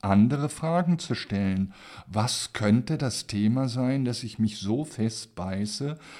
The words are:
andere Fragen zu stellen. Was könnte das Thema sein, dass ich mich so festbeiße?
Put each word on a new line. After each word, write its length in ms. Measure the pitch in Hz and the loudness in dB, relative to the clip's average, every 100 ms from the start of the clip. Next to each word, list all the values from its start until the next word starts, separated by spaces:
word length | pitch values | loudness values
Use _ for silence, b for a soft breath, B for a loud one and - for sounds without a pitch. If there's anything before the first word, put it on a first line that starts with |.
andere 480 | 101 98 117 143 143 | 4 6 6 4 -2
Fragen 500 | - 160 170 175 165 | -4 -2 0 2 0
zu 160 | - | 0
stellen. 600 | 120 - 101 98 95 95 B B B - | -6 -4 -2 0 0 -2 B B B -6
Was 480 | 104 107 - - | -2 -2 -2 -6
könnte 420 | - 107 113 120 156 | -2 4 4 4 -2
das 300 | 135 - - | -2 -4 -6
Thema 420 | 104 104 123 131 | 0 2 2 0
sein, 380 | 120 127 135 127 | 0 0 0 0
dass 160 | 117 | -4
ich 160 | 113 - | -6 0
mich 180 | 110 - | 0 0
so 300 | 98 120 156 | -2 -2 -2
festbeiße? 1120 | - 110 - - - 92 95 104 - 143 156 B | -2 -2 -2 -12 -8 -6 -4 -4 -4 -6 -8 B